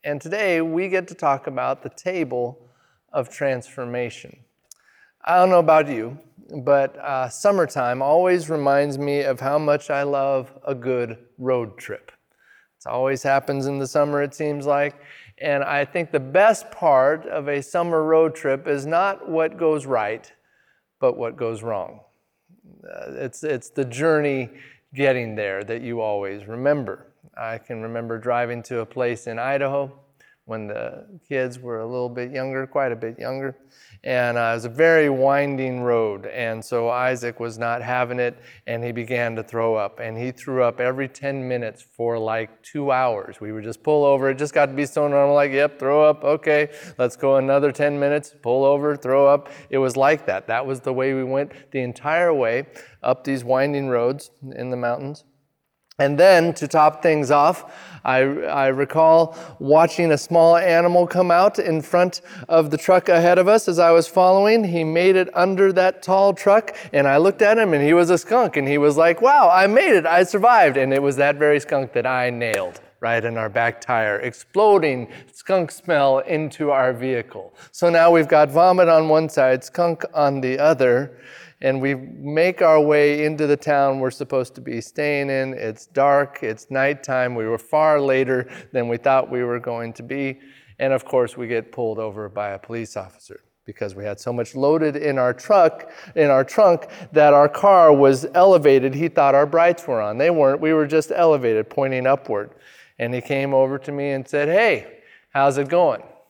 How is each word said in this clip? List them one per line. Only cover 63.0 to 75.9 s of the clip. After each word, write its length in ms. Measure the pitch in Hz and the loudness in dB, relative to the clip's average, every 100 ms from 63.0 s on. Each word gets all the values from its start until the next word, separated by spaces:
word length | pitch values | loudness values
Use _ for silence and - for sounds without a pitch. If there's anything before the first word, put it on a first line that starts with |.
| 175 | 4
ahead 280 | 170 170 180 | 2 4 4
of 120 | 185 | 4
us 180 | 220 214 | 4 2
as 120 | 170 | 2
I 120 | 170 | 6
was 160 | 170 165 | 4 4
following. 560 | - 185 190 202 226 | 2 4 4 4 2
He 220 | 202 170 160 | 2 -2 -2
made 320 | 160 180 190 | 2 4 4
it 100 | 185 - | 2 0
under 380 | 180 190 196 | 0 4 2
that 280 | 185 185 - | 4 0 0
tall 320 | - 190 196 | -2 2 2
truck, 400 | 190 - 208 220 - - | 2 2 2 2 -14 -4
and 120 | 143 139 | 0 4
I 120 | 139 | 4
looked 240 | 180 196 | 2 2
at 160 | 208 220 | 2 4
him, 160 | 214 | 2
and 100 | 151 | 2
he 100 | 143 | 4
was 180 | 170 170 | 4 4
a 60 | 175 | 2
skunk, 380 | - 240 220 147 | 2 0 2 -2
and 100 | 135 | -2
he 120 | 143 | 2
was 180 | 147 147 | 2 4
like, 260 | 165 170 | 2 4
"Wow, 280 | 240 285 202 | 4 6 6
I 160 | 180 196 | 6 4
made 260 | 226 381 | 4 4
it, 120 | 208 160 | 2 4
I 180 | 175 | 2
survived." 540 | 185 208 226 233 170 135 | 2 2 4 6 4 2
And 160 | 135 | 0
it 80 | 135 | 0
was 160 | 139 131 | 0 0
that 180 | 143 143 | 0 2
very 240 | 147 147 | 2 2
skunk 320 | 143 143 131 | 0 -4 -2
that 160 | 120 120 | -4 -2
I 220 | 127 123 | -2 -4
nailed 500 | 120 120 104 92 87 _ _ | -4 -2 -2 -4 -10 _ _
right 240 | 113 117 113 | -4 -2 -4
in 120 | 113 | -6
our 120 | 110 | -6
back 320 | 104 117 113 | -2 -2 -4
tire, 380 | - 120 110 104 | -4 -2 0 -4
exploding 920 | 123 117 - 190 214 196 156 127 117 - - | -6 -12 -8 2 4 4 2 -2 -8 -16 -20
skunk 360 | - - 190 165 | -20 -4 -2 -2
smell 500 | - - | -10 -2